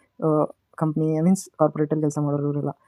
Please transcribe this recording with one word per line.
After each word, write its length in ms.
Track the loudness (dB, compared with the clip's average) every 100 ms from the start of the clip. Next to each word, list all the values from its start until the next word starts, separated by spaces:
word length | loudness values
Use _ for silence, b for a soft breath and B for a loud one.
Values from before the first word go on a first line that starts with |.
| b -4
ಆ, 200 | 0 2 0 -4 _
ಕಂಪ್ನಿ, 440 | -4 -2 0 0 2
I 60 |
ಮೀನ್ಸ್ 240 | 2 2 -2 0
ಕಾರ್ಪೊರೇಟಲ್ಲಿ 440 | 0 2 -2 0
ಕೆಲಸ 160 | 0 0
ಮಾಡೋರು 260 | -2 -2
ಇವರೆಲ್ಲ 260 | -2 -4 -6 -8